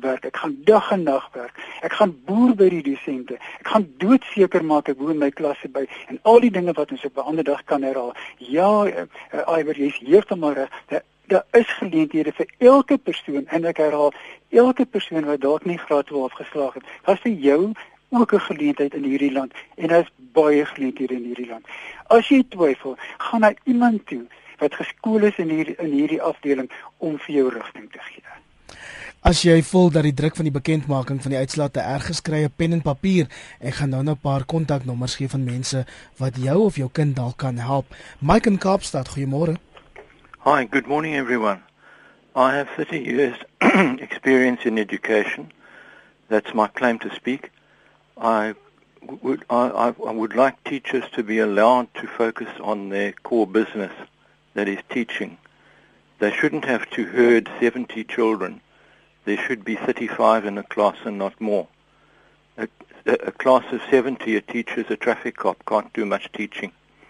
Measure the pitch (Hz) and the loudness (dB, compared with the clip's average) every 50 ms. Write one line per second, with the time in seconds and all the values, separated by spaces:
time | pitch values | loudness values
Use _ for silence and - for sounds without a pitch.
0 | 123 135 131 - - - - - - 160 143 135 147 185 214 208 - - 208 190 | -4 -4 -4 -4 -6 -8 -8 -6 -6 -6 -8 0 4 6 6 6 4 2 -2 -2
1 | 170 151 135 135 - - - 131 120 120 - - - - - - - 165 - - | 0 0 -2 -2 -2 -6 -12 -14 -14 -14 -14 -16 -18 -16 -12 -10 -8 -4 0 2
2 | 214 190 160 131 - - 196 226 247 247 240 196 196 185 175 165 143 139 139 131 | 2 2 0 -2 -6 -2 2 4 6 6 6 6 6 4 4 2 -2 -2 -4 -4
3 | - - 139 127 123 - 123 - - - - - - - - 220 202 156 131 - | -4 -6 -8 -8 -8 -10 -14 -14 -14 -16 -16 -12 -4 0 0 0 0 0 -4 -2
4 | 180 202 262 254 - - - 208 190 180 - 180 160 156 156 147 147 - 139 131 | 2 4 4 4 2 0 2 2 2 4 2 0 0 2 0 0 0 -2 -4 -4
5 | 139 156 160 151 143 143 143 - 156 147 139 - - - 131 139 135 - - - | -2 -4 -2 0 0 -2 -2 -2 -4 -4 -4 -6 -10 -10 -6 -6 -6 -6 -8 -14
6 | - - 123 131 - 220 226 233 240 240 190 185 175 175 165 156 147 - 135 127 | -16 -14 -10 -2 4 6 6 6 6 4 2 0 -2 -2 -2 -2 -4 -4 -6 -10
7 | - 139 - 135 131 139 156 160 151 143 143 135 - - 151 143 135 135 135 131 | -10 -8 -8 -8 -8 -4 -4 -4 -2 -2 -4 -4 -4 -4 -4 -2 -2 -2 -4 -4
8 | 120 123 123 - - - - - - - 131 160 185 202 214 208 208 196 - 175 | -6 -8 -10 -12 -16 -18 -18 -18 -12 -4 -2 2 2 4 4 4 2 0 -2 -4
9 | 175 - - - - - - 151 147 - 165 165 151 151 151 147 139 147 151 - | -8 -10 -12 -20 -16 -10 -8 -6 -4 -2 0 0 0 -2 -2 -2 -2 -2 -4 -4
10 | 120 131 160 208 208 - 208 180 156 147 143 135 135 - - - - - - 156 | 0 4 6 6 6 4 -2 -2 -2 -2 -2 -2 -4 -6 -8 -14 -10 -6 -6 -6
11 | - _ _ _ _ - 196 185 - _ - 233 233 - - - - 196 165 160 | -6 _ _ _ _ 0 0 0 2 _ 4 4 4 4 0 -6 -6 -2 0 0
12 | 156 151 - 160 151 151 - - - - - - 247 240 269 277 262 - 285 262 | 0 2 0 -2 -2 -2 -2 -4 -6 -6 0 4 6 8 8 8 6 4 0 0
13 | - - 165 - - - 143 139 135 - 202 170 165 170 165 - 156 151 147 147 | 0 -2 -6 -6 -6 -6 -6 -6 -4 -4 -4 -2 -2 -2 0 0 0 2 2 2
14 | 147 147 - - - - - - _ _ - 233 240 254 254 - 262 - - 202 | 2 2 0 -2 -12 -20 -20 -20 _ _ 4 6 6 6 4 2 0 -2 -2 -6
15 | - - 175 160 151 147 147 139 131 135 151 151 - 180 175 165 - - - 143 | -6 -4 -4 -4 -2 -2 -2 0 0 0 0 0 -2 -4 -6 -4 -2 0 0 0
16 | 139 - 147 139 131 131 - - 147 - - 151 139 131 - 135 - - - - | 0 0 -2 -4 -4 -4 -6 -10 -14 -10 -6 -4 -4 -4 -6 -10 -16 -18 -20 -4
17 | - - 196 190 - 247 214 165 135 139 139 156 185 214 220 - - - _ _ | 0 2 2 2 2 -2 -2 2 4 4 4 4 4 0 -2 -6 -12 -20 _ _
18 | _ - - 240 240 - - 196 - - 185 147 151 147 143 - 143 143 - 143 | _ -2 2 2 2 4 2 2 0 0 -4 -2 0 0 0 0 -2 -2 -2 -4
19 | 139 135 135 139 143 143 131 139 135 123 - - - - _ - 175 160 165 170 | -2 -2 0 0 0 0 0 -2 -4 -6 -10 -16 -20 -20 _ -4 0 4 4 4
20 | 170 - _ _ - 127 - 160 151 151 147 147 147 147 - - 139 131 123 - | 4 2 _ _ -12 -2 2 4 6 6 6 4 2 0 -2 -4 -4 -4 -4 -4
21 | 135 127 131 123 120 120 120 120 123 117 117 113 - - - - - - - - | -6 -4 -4 -6 -6 -8 -8 -8 -10 -10 -12 -16 -16 -18 -20 -18 -18 -18 -18 -8
22 | - - - 233 226 - 285 262 247 - - 190 170 147 131 - - 139 127 - | 2 6 6 6 6 6 4 4 4 2 0 2 2 2 2 0 -4 -10 -10 -10
23 | - - - - - - - 233 214 214 208 - - 269 247 240 240 240 220 202 | -12 -16 -12 -10 -6 -4 0 4 4 4 4 2 0 0 2 4 4 4 2 0
24 | - - - 120 120 - - - _ - - - 151 143 - - - - - _ | -2 -6 -12 -12 -12 -14 -20 -20 _ -20 -6 -2 -2 -2 -2 -4 -10 -10 -10 _
25 | - 226 220 214 208 208 202 - 180 160 156 156 156 151 180 - 175 156 143 139 | -2 0 2 4 4 4 2 0 -2 -2 0 -2 -2 -4 -6 -6 -4 -2 0 2
26 | 151 147 156 - - 170 151 - - 143 139 131 131 123 - - - - _ - | 2 2 0 -2 -2 -2 -4 -2 -2 -2 0 0 -2 -6 -10 -16 -20 -20 _ -8
27 | - 160 156 143 - - 151 143 131 127 120 113 107 - - - 107 - - - | -6 -6 -6 -6 -6 -2 0 2 2 2 0 -6 -10 -14 -16 -18 -20 -20 -20 -20
28 | - - - - - - - - _ _ _ _ _ - - - - - - - | -20 -20 -20 -20 -20 -20 -20 -20 _ _ _ _ _ -20 -20 -20 -20 -20 -18 -18
29 | - - - _ - - 175 - - 170 165 165 160 - - 185 180 175 151 160 | -18 -18 -6 _ 2 2 4 6 8 8 8 8 6 4 4 4 6 6 6 4
30 | 147 151 143 127 147 156 - - 165 156 139 143 - - 160 156 135 139 139 135 | 2 2 0 0 0 -2 -2 -2 -2 -2 -2 -2 -2 0 0 0 0 -2 -2 -2
31 | 123 - 139 135 123 135 139 131 135 131 - 151 143 139 - 135 92 95 135 135 | -2 -4 -4 -6 -4 -4 -2 -2 -2 -2 -2 -2 -2 -2 -2 -4 -4 -4 -4 -4
32 | - - 170 - - - 156 151 151 143 - - 170 165 170 170 147 160 139 - | -4 -6 -6 -6 -4 -2 -2 0 0 -2 -2 -2 0 0 0 0 0 -2 -2 -2
33 | - 190 190 180 147 - - - - - - - - 131 - - 147 139 131 131 | 0 2 2 2 2 0 -4 -14 -20 -20 -16 -10 -8 -6 -4 -2 -2 -2 -2 -2
34 | 135 151 151 135 - 143 139 139 131 - 165 165 160 139 147 135 127 127 123 120 | 0 -2 -2 -2 -2 -2 -2 -2 -2 -2 -2 -2 0 0 -2 -2 -2 -4 -6 -4
35 | 123 123 - - 139 131 - 139 131 123 123 127 127 - - 131 123 - - - | -4 -6 -4 -4 -6 -4 -2 -2 -2 -2 -4 -4 -4 -4 -4 -4 -4 -6 -10 -20
36 | - - _ - 131 131 117 127 127 135 165 196 220 202 - 143 135 127 - - | -20 -18 _ -6 -6 -6 -4 -2 -2 0 2 4 2 2 2 -2 -6 -4 -2 0
37 | 151 147 135 131 127 151 - - - 131 123 120 117 127 139 139 131 - - - | 0 0 0 -2 -4 -4 -4 -4 -4 -4 -4 -4 -4 -2 -2 -2 -2 -4 -10 -20
38 | - - - - 135 147 180 226 - 226 202 185 - 190 196 196 - - - 147 | -20 -20 -12 -4 2 2 4 4 4 2 0 0 0 0 0 0 -2 -4 -8 -8
39 | 131 - - 143 139 135 135 143 165 165 160 - _ _ _ - _ _ - - | -8 -8 -6 -6 -4 -2 -2 0 0 -2 -2 -4 _ _ _ -20 _ _ -20 -20
40 | - _ _ _ _ _ - - - 135 147 143 127 110 - 139 120 127 143 151 | -20 _ _ _ _ _ -12 -4 2 2 2 2 2 0 0 -2 0 0 -2 -2
41 | 156 160 151 139 135 117 123 120 107 104 98 92 - _ _ _ _ - - - | -2 -2 -2 -2 -2 0 0 0 0 0 -2 -2 -6 _ _ _ _ -20 -20 -20
42 | - - _ _ _ _ - 135 127 131 135 143 139 139 - - 151 - 170 156 | -20 -20 _ _ _ _ 0 2 2 4 2 0 -4 -4 -6 -8 -6 -6 -6 -6
43 | 123 120 120 127 143 123 120 - - - _ - - - - 196 185 135 127 131 | -4 -2 0 0 0 0 -2 -6 -14 -12 _ 0 2 4 4 4 4 2 0 -4
44 | 131 - - - - 131 131 127 127 127 123 120 - 120 110 113 107 98 101 95 | -8 -10 -10 -4 0 2 4 4 4 2 0 0 -2 -2 0 0 -2 -4 -4 -6
45 | - - 113 107 101 - - - - 160 _ _ _ - - - - - - - | -4 0 0 0 0 0 -4 -10 -10 -14 _ _ _ -20 -20 -20 -20 -20 -20 -20
46 | _ _ _ _ _ - 110 107 - - - 113 107 101 - - 131 123 98 78 | _ _ _ _ _ -2 -2 -2 -2 -2 0 0 0 0 0 -2 0 0 0 -2
47 | - 104 - - - 120 127 139 - - _ _ _ _ _ _ _ _ _ _ | -6 -10 -12 -8 -6 -6 -6 -6 -8 -14 _ _ _ _ _ _ _ _ _ _
48 | _ _ _ - 113 117 113 110 107 110 104 - _ _ _ _ _ _ _ _ | _ _ _ -4 -2 0 0 0 0 -2 -6 -10 _ _ _ _ _ _ _ _
49 | - - - - - 123 139 - - - 123 120 123 120 - - 113 120 117 - | -18 -18 -14 -8 -4 -4 -4 -4 -4 -2 0 0 0 0 0 0 0 0 -2 -4
50 | 110 113 113 113 110 110 98 117 135 135 131 _ - - 147 135 - - - 131 | -8 -8 -6 -4 -4 -2 2 2 2 2 2 _ -10 -8 -8 -8 -6 -6 -6 -6
51 | 113 - - - 113 101 110 110 110 107 101 98 107 117 127 123 120 - - - | -6 -6 -6 -6 -4 -2 0 0 0 2 2 4 6 6 6 4 2 -2 -8 -12
52 | - 110 - - 117 113 113 - 117 - - - - 104 107 104 98 98 98 98 | -14 -8 -4 -2 -2 -2 -2 -6 -10 -12 -12 -10 -6 -6 -6 -6 -6 -6 -4 -4
53 | 101 101 98 - - - 123 117 107 95 95 110 110 - - 110 98 90 - - | -4 -4 -6 -10 -6 -2 0 0 0 2 2 0 0 0 -4 -8 -8 -10 -10 -14
54 | - - _ _ _ _ _ _ _ _ - 101 101 98 98 95 - - - 131 | -20 -20 _ _ _ _ _ _ _ _ -6 -6 -4 -4 -4 -6 -8 -8 -6 -6
55 | 113 - - - 104 92 87 - _ _ _ _ _ _ _ _ _ _ _ _ | -6 -6 -6 -10 -10 -10 -14 -18 _ _ _ _ _ _ _ _ _ _ _ _
56 | _ _ _ - 107 104 95 - - 151 151 151 131 135 123 110 - - - - | _ _ _ -2 -2 -2 0 0 0 -2 -2 -2 -4 -2 -4 -4 -4 -6 -6 -6
57 | 113 - - 123 120 120 120 113 107 - - - 123 117 - 127 120 - - 113 | -6 -2 2 4 4 6 6 4 2 -2 -4 -2 0 0 0 -2 -8 -10 -10 -12
58 | 107 - - - 117 110 110 98 92 90 - - _ _ _ _ _ _ _ _ | -12 -8 -4 -2 0 0 0 -2 -4 -8 -10 -14 _ _ _ _ _ _ _ _
59 | _ _ _ _ - 101 104 98 - - 131 110 98 - 110 101 - - 123 - | _ _ _ _ -6 -4 -4 -4 -4 -4 -6 -6 -6 -6 -8 -6 -4 -4 -4 -4
60 | 120 107 - - 113 107 113 113 101 104 101 101 98 - - - 104 101 - - | -4 -6 -2 2 2 4 4 2 0 -4 -8 -8 -10 -8 -2 0 0 0 0 -2
61 | - 117 104 98 98 98 - - 113 107 104 98 85 - _ _ _ _ _ _ | -10 -10 -8 -6 -8 -8 -8 -6 -4 -2 -2 -2 -4 -6 _ _ _ _ _ _
62 | _ _ _ _ _ _ _ _ _ _ _ - 110 107 _ _ - _ - - | _ _ _ _ _ _ _ _ _ _ _ -12 -12 -12 _ _ -20 _ -20 -10
63 | - 110 120 - - - - - - 135 127 127 123 - 127 113 - - 135 131 | -4 -2 -2 -2 -2 -4 -8 -2 2 4 4 4 2 0 -8 -8 -4 0 2 2
64 | 117 135 131 117 - 113 110 104 - - - 120 113 - - - 110 - 110 - | 2 0 -4 -6 -4 -2 -2 -2 -4 -4 -8 -8 -8 -6 -6 -6 -6 -6 -6 -4
65 | - 123 113 - - 127 - - - 101 92 - - - 107 107 104 - - 117 | -2 -2 -2 -2 -4 -10 -8 -4 -4 -4 -4 -4 -4 -2 -2 -2 -2 -4 -6 -6
66 | 110 101 101 98 - - - - 107 101 - - - 98 - _ _ _ _ _ | -4 -2 -4 -4 -6 -8 -10 -10 -10 -10 -10 -12 -12 -12 -14 _ _ _ _ _
67 | _ _ | _ _